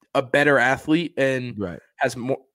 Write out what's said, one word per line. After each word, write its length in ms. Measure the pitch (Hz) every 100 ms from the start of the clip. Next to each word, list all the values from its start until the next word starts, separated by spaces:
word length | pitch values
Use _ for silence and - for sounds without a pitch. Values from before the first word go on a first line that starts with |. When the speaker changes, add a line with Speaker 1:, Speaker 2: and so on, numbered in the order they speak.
| _
Speaker 1:
a 80 | 139
better 360 | 123 143 147 135
athlete 560 | 123 131 - 156 165 -
and 420 | 135 131 123 101
Speaker 2:
Right. 220 | 95 80 - -
Speaker 1:
has 200 | 131 120
more, 220 | 120 131 _